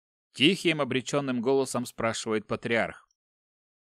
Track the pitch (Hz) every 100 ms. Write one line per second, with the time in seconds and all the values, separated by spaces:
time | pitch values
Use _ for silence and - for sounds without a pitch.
0 | _ _ _ - 143 185 170 156 127 127
1 | - 147 135 123 117 135 127 123 120 -
2 | 113 110 113 110 - 113 117 113 87 -
3 | _ _ _ _ _ _ _ _ _